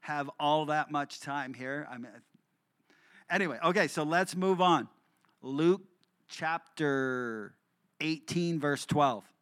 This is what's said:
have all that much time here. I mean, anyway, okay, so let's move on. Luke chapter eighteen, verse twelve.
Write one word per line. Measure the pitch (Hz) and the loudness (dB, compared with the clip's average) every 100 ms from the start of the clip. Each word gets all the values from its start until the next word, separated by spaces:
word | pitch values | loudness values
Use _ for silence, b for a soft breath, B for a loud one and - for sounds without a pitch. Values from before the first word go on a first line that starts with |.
have | - 147 139 - | -6 -6 -6 -2
all | 147 151 151 | 2 2 2
that | 151 147 | -2 -2
much | 151 143 - | -4 -6 -8
time | - 143 131 | -8 -6 -6
here. | 131 131 143 - | -8 -8 -8 -10
I | 123 | -14
mean, | 120 117 _ _ _ _ _ _ _ b b b b | -16 -18 _ _ _ _ _ _ _ b b b b
anyway, | 180 185 117 | 0 0 2
okay, | 165 180 165 | 2 4 2
so | - | 0
let's | 151 165 185 | 0 2 0
move | 170 185 185 | 0 0 4
on. | 180 160 120 _ _ _ _ _ | 6 4 2 _ _ _ _ _
Luke | 127 139 165 196 190 _ _ _ _ | -10 2 4 4 0 _ _ _ _
chapter | - 160 165 _ - 151 135 131 127 123 110 104 _ _ _ _ _ | -8 -6 -6 _ -2 0 0 0 -2 -4 -8 -12 _ _ _ _ _
eighteen, | 156 160 - 175 170 165 | -4 -4 -4 -2 0 0
verse | 147 143 - | 0 -2 0
twelve. | 147 143 110 - _ | 2 2 0 -10 _